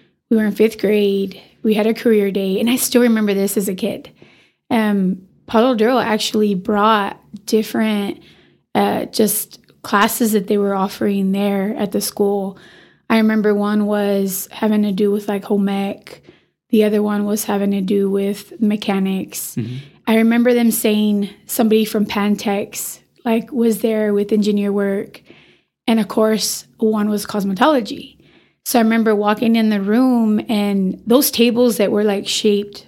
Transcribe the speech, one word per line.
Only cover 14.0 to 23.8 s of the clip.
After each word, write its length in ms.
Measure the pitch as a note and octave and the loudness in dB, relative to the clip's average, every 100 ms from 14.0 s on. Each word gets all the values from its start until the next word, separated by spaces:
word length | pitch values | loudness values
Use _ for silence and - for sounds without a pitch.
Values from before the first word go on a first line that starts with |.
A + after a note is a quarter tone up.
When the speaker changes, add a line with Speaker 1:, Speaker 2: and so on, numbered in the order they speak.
| G3+ G3 G3 F#3 - | 0 0 -2 -4 -10
Speaker 1:
having 300 | - G#3+ G#3+ | -4 0 2
to 100 | G#3 | 0
do 200 | F#3+ G#3 | 0 0
with, 160 | G#3 G#3 | 0 -2
like, 160 | G3+ | -6
home 260 | - G3+ G3 | -2 0 0
ec. 540 | G3 G3 - - - _ - _ _ - | -2 -4 -8 -16 -20 _ -20 _ _ -2
The 140 | G#3+ | 2
other 200 | G#3+ G#3 | 2 2
one 220 | G#3 G#3 G3+ | -2 -2 -2
was 180 | G#3+ | -4
having 260 | - G3+ G3+ | -4 -2 -2
to 100 | G3+ | -2
do 280 | F#3+ G3+ G3 | 0 0 0
with 500 | G3 G3 G3 - - | -2 -2 -6 -10 -4
mechanics. 920 | G#3 G#3 - G3 F#3+ F#3+ - - - - | -2 -2 -2 -2 -2 -4 -6 -12 -10 -8
Speaker 2:
Mm-hmm. 200 | A2+ B2+ - _ - | -8 -10 -14 _ 0
Speaker 1:
I 80 | A3 | 2
remember 400 | A3+ A#3 A#3+ A#3+ | 4 2 2 4
them 160 | A#3 | 2
saying 580 | A3+ A3 G#3+ G#3+ G3+ G3+ - - | 2 0 2 2 0 -2 -8 -8
somebody 400 | - A3+ A3 G#3+ | 0 2 2 2
from 220 | G#3+ G3+ | -2 -2
Pantex, 880 | G#3 G#3 G3+ G#3 G3+ - - - - _ _ | 0 0 0 -2 -4 -4 -10 -12 -14 _ _
like, 280 | A#3+ A3+ A#3 | -2 -2 -2
was 300 | C#4 A#3 G#3+ | 0 0 2